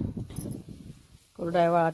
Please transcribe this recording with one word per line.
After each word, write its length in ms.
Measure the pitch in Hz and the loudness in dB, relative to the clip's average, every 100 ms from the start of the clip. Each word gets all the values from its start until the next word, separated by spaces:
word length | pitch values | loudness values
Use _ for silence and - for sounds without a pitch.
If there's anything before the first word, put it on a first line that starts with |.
| - - - - - - - - - - - - _ - | -6 -6 -10 -8 -8 -8 -14 -18 -18 -20 -20 -20 _ -8
कुरडया 340 | 170 175 170 | -2 4 4
वाळत 200 | 170 165 | 6 2